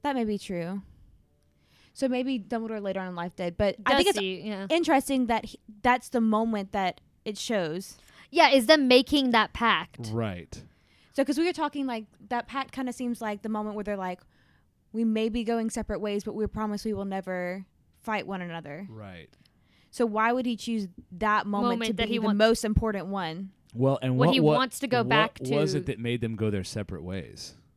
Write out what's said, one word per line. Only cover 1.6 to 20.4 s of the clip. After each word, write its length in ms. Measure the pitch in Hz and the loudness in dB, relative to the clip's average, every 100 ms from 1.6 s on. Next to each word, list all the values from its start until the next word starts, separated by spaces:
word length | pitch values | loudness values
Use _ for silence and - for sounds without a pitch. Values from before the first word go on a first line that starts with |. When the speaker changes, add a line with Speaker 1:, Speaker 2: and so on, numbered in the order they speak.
| _ _ _ | _ _ _
Speaker 1:
So 140 | - 269 | -4 -2
maybe 320 | 247 254 254 | 0 -2 -4
Dumbledore 420 | 190 233 226 220 | -4 -6 -6 -6
later 180 | 202 190 | -6 -6
on 80 | 185 | -6
in 80 | 180 | -8
life 200 | 175 - | -8 -6
did, 220 | 175 170 | -8 0
but 180 | 202 190 208 | 0 0 2
I 100 | 277 | 4
think 120 | 370 | 4
it's 100 | - | 2
Speaker 2:
Does 40 | |
he? 200 | 190 185 | -4 -6
Yeah. 260 | 214 202 196 | -8 -8 0
Speaker 1:
interesting 560 | 320 311 277 277 269 240 | 0 4 2 2 0 2
that 180 | 226 - | 0 -4
he, 140 | - - - | -16 -20 -2
that's 280 | 247 254 - | 0 0 0
the 120 | 247 | 0
moment 500 | 220 214 226 214 190 | 2 2 0 -2 -4
that 300 | 202 185 - _ _ - | -2 -2 -4 _ _ -10
it 120 | 202 | -8
shows. 600 | - 220 165 170 196 - - - - | -2 0 0 -4 -8 -18 -20 -20 -2
Speaker 2:
Yeah, 180 | 311 - | 6 8
is 180 | 277 220 | 8 8
them 200 | 311 262 | 6 10
making 440 | 254 - 294 262 | 8 8 2 4
that 200 | 233 214 | 4 2
pact. 560 | - 233 175 170 - 113 | 0 2 2 -2 -10 -6
Speaker 3:
Right. 500 | 110 113 90 - - - _ _ _ _ | -2 -2 -6 -12 -18 -20 _ _ _ _
Speaker 1:
So, 120 | - 277 | -2 0
'cause 120 | 277 | 0
we 80 | 339 | -2
were 80 | |
talking, 340 | 330 294 294 269 | -2 -4 -4 -6
like, 180 | 233 214 _ 208 | -6 -10 _ -8
that 180 | 240 233 | -8 -6
pact 240 | 269 262 | -8 -8
kinda 220 | - 254 | -8 -8
seems 260 | 240 240 233 | -6 -6 -6
like 200 | 220 208 | -6 -8
the 80 | 220 | -6
moment 260 | 214 214 214 | -6 -6 -6
where 80 | |
they're 140 | 208 202 | -6 -6
like, 240 | 185 180 _ _ _ _ _ _ _ | -6 -8 _ _ _ _ _ _ _
"We 100 | 220 | -2
may 240 | 226 220 226 | 0 0 0
be 140 | 233 | -2
going 260 | 220 233 220 | -2 -2 -2
separate 280 | 233 208 202 | -6 -6 -4
ways, 240 | 208 202 | -4 -4
but 120 | 208 214 | -6 -4
we 100 | 208 | -4
promise 380 | 214 214 208 220 | -4 -6 -4 -4
we 80 | |
will 120 | 202 196 | -4 -4
never 600 | 190 185 185 180 190 190 _ _ _ | -6 -6 -6 -4 -8 -12 _ _ _
fight 240 | - 214 - | -6 -6 -4
one 140 | 190 | -8
another." 440 | 175 165 160 147 196 | -6 -10 -10 -12 -12
Speaker 3:
Right. 400 | 110 101 87 76 _ _ _ _ _ _ | -14 -14 -14 -18 _ _ _ _ _ _
Speaker 1:
So 160 | - 233 | -2 0
why 260 | 208 226 | 2 2
would 140 | 247 | 2